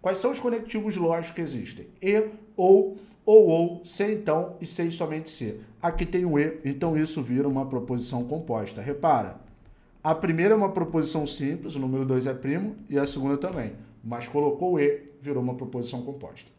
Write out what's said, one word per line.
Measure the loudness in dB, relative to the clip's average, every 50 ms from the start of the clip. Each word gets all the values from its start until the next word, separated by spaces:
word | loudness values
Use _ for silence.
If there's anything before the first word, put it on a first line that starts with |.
Quais | -2 -2 -2
são | 0 -2 -2
os | -2 0
conectivos | -2 -2 -2 -2 -6 -6 -6 -4 -4 -4 -2
lógicos | 0 0 0 0 0 -4 -8
que | -8 -8
existem? | -8 -6 -6 -8 -10 -10 -14 -18 -18 -20 -16 -4
E, | 0 2 2 2 2 0 -6 -14 -20 -12 -2
ou, | 2 8 8 10 8 8 2 -4 -10 -18 -20 -20 _ _
ou, | 10 10 12 12
ou, | 10 6 4 2 0 -2 -8 -12
se | -14 -4 -2 -2 -2
então | -2 -2 0 0 0 0 0 -4 -8 -12
e | -12
se | -10 -4 -2 -2
e | -2
somente | -2 -4 -4 -4 -4 -8 -8 -10
se. | -10 -8 -8 -8 -8 -10 -16 -20 -12 -4
Aqui | -4 -2 0 0 -2
tem | 0 0 0 2
o | 2 2
e, | 2 2 2 -2 -4 -6
então | -6 -4 -2 -2 0 2
isso | 0 0 0 -2 -6
vira | -4 0 0 0 2
uma | 2 0 -2 -2
proposição | -2 -4 -6 -4 -4 -4 -4 -4 -4 -4 -6 -4
composta. | -4 -6 -6 -4 -4 -4 -4 -4 -6 -10 -10
Repara, | -8 -8 -6 0 2 2 2 2 0 -4 -10 -16 -20 -20 -20 _ -20 -20 -20 _ _ _ _ -6 0
a | 0 0
primeira | 0 0 -2 0 2 4 4 4
é |
uma | 4 2 0
proposição | 0 -2 -2 0 0 -2 -2 0 -2 -4 -4
simples, | -4 -6 -4 -4 -4 -4 -6 -8 -8 -6
o | -4
número | -4 -2 -2 -2 0
dois | 0 0 0 0
é | -2 -6
primo, | -4 -4 -4 -2 -2 -4 -6 -8 -12 -12 -2
e | -2 0
a | 0
segunda | 0 -4 -4 -2 -2 -2
também. | -2 -4 -6 -6 -6 -8 -8 -10 -14 -20 -20 -20 -16 -12
Mas | -10 -10 -10 -10
colocou | -2 0 0 2 2 0 0 0 0 2
o | 4
e, | 2 2 2 0 -8 -18 -20 -14
virou | -8 -6 -4 -2
uma | -2 -4 -4
proposição | -6 -10 -8 -6 -8 -6 -6 -8 -10
composta. | -10 -10 -12 -12 -16 -18 -18 -20 -20 -20 _